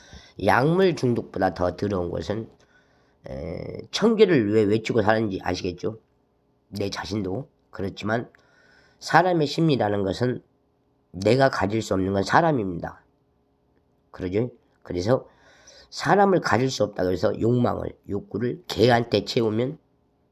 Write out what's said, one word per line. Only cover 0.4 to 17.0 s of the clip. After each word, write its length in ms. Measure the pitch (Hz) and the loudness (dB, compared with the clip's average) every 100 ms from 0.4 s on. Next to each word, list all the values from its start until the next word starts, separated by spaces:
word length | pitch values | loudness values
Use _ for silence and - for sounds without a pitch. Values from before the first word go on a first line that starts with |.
| 98 | 2
약물 500 | 107 143 175 190 160 | 4 4 2 2 2
중독보다 600 | 127 113 - 92 95 90 | 0 -2 -4 -2 -2 0
더 200 | 90 87 | -4 -2
더러운 360 | 104 98 87 | -2 -2 -4
것은, 360 | 90 85 107 110 _ _ _ _ _ _ _ - | -6 -6 -8 -10 _ _ _ _ _ _ _ -14
에, 540 | 67 82 87 - - - | -12 -10 -10 -10 -12 -10
청계를 640 | - 220 214 202 151 104 | 0 2 4 4 4 4
왜 100 | 110 | 4
외치고 380 | 101 107 107 117 | 4 2 0 0
사는지 380 | 101 110 110 95 | 2 2 0 -4
아시겠죠? 580 | - 90 92 85 104 110 _ _ _ _ _ _ _ | -4 -4 -4 -6 -8 -8 _ _ _ _ _ _ _
내 200 | 101 101 | -8 -6
자신도 600 | - 92 104 90 101 147 _ _ | -8 -6 -6 -4 -6 -8 _ _
그렇지만 600 | - 98 - 101 117 - _ _ _ _ _ _ _ | -10 -10 -6 -4 -4 -4 _ _ _ _ _ _ _
사람의 480 | - 151 180 175 143 | 2 4 4 2 0
심리라는 560 | - 160 123 107 101 | 0 2 2 2 0
것은 400 | 98 92 127 127 - _ _ _ _ _ _ | 0 0 -2 -2 -10 _ _ _ _ _ _
내가 380 | 87 98 127 135 | -2 2 4 4
가질 320 | - 98 110 | 2 -2 -2
수 120 | 107 | -2
없는 200 | 95 95 | -2 0
건 100 | 98 | -2
사람입니다. 800 | 98 139 165 139 98 82 82 - _ _ _ _ _ _ _ _ _ _ _ | 2 2 4 0 -2 -6 -10 -12 _ _ _ _ _ _ _ _ _ _ _
그러죠? 400 | - 90 98 123 - _ _ | -10 -4 -2 -2 -6 _ _
그래서 440 | - 87 95 127 - _ _ _ _ - _ | -8 -4 0 0 -2 _ _ _ _ -20 _
사람을 520 | - 143 190 196 175 | -6 2 4 4 4
가질 280 | - 107 131 | 2 2 2
수 140 | - | 0
없다고 280 | 101 - | -2 -2